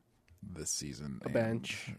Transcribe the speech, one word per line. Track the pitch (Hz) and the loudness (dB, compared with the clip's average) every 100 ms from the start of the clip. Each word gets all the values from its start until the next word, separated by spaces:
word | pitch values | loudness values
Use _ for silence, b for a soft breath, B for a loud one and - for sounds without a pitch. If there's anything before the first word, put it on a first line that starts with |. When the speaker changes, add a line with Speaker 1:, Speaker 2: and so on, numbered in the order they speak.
| _ _ - - | _ _ -20 -14
Speaker 1:
this | 98 82 76 | -10 -4 -2
season. | - 73 65 73 64 | 0 -2 -4 -4 -4
Speaker 2:
A | - | 2
Speaker 1:
And | |
Speaker 2:
bench. | 117 113 117 - - - | 4 6 2 0 -4 -4